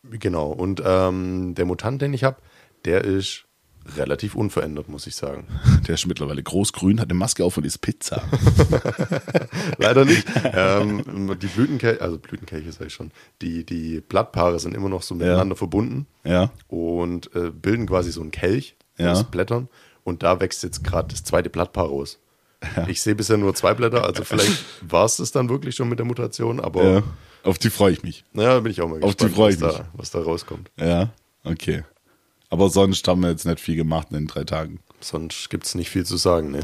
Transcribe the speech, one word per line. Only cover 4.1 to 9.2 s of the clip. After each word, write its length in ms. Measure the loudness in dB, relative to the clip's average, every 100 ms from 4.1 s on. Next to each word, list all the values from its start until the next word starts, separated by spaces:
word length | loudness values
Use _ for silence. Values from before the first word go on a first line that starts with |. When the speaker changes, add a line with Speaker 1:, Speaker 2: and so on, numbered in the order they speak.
| -2 -4 -2
Speaker 1:
unverändert, 520 | -2 -2 -4 -8 -10
muss 200 | -14 -12
ich 80 | -10
sagen. 280 | -8 -10 -10 2 6
Speaker 2:
<laughs> 220 | 6 4
Der 80 | -2
ist 100 | -2
mittlerweile 340 | -4 -4 -6
großgrün, 600 | -2 0 0 2 2 2
hat 60 | 2
eine 60 | 0
Maske 240 | 0 0
auf 140 | 0 0
und 80 | -4
ist 140 | -4
Pizza. 440 | -6 -6 -6 -6 -2 4 4 6 6 4 0 -4
Speaker 1:
<laughs> 800 | -4 -4